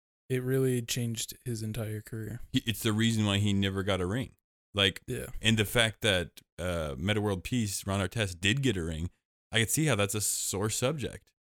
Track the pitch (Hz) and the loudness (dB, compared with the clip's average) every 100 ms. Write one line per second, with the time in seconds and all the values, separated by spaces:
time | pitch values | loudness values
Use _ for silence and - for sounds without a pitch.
0 | _ _ - 127 127 131 131 123 117 - | _ _ -6 -4 0 2 2 0 -2 -4
1 | 120 113 - - - 113 110 113 107 107 | -4 -4 -8 -8 -8 -6 -6 -6 -6 -8
2 | - 110 107 110 - 135 - 104 117 107 | -10 -10 -8 -10 -2 -2 0 0 2 4
3 | 113 113 104 98 104 98 98 98 95 95 | 4 4 2 4 4 4 2 0 0 0
4 | 90 113 - _ _ _ _ 104 98 - | 0 -2 -6 _ _ _ _ 2 2 2
5 | - - - - 110 110 101 123 110 - | -8 -8 -8 0 2 4 4 2 2 2
6 | 113 92 82 - _ - 90 85 76 65 | 0 2 0 -10 _ -6 -4 -2 -4 -4
7 | 90 107 104 92 - 127 107 - 101 98 | 0 0 0 -2 -2 -2 -2 -4 -2 0
8 | 92 117 101 85 95 131 135 95 82 80 | 0 -2 -4 2 2 4 2 0 -2 -4
9 | 107 _ _ _ - 110 113 - 156 110 | -6 _ _ _ -2 0 2 2 2 2
10 | 101 107 104 - - 98 107 - 123 156 | 2 0 -2 -2 -4 -2 -2 0 -2 -2
11 | 104 - _ _ _ | -6 -10 _ _ _